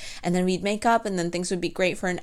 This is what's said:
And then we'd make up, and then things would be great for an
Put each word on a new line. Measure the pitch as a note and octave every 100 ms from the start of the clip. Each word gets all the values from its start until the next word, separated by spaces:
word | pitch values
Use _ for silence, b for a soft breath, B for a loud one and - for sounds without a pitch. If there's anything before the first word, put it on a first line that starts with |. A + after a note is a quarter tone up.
| B B
And | E3+ F3+
then |
we'd | F#3 F#3
make | G3 G#3+ A#3
up, | A3+ A3+
and | F#3
then | E3+
things | F3 F3+
would | F#3
be | F3
great | - F#3 -
for | F#3
an | F3